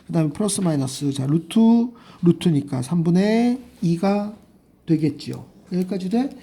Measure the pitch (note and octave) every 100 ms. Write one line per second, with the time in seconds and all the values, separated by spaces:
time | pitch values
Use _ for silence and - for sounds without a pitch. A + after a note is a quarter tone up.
0 | - E3 D#3 C#3+ G#3 G3+ F3+ D3 B2+ -
1 | C#3+ B2+ C3 E3 - A3+ A3+ A#3 A#3+ -
2 | - - F3 E3 F3+ C#3+ - C3 C3 F3
3 | E3 F3 G#3 A3 A#3+ B3+ - - E3+ E3+
4 | G3 G3+ G#3+ G#3+ _ _ _ _ - D3+
5 | D3+ - - B2+ - - - F3+ F#3 G3
6 | F#3 A3+ C4+ -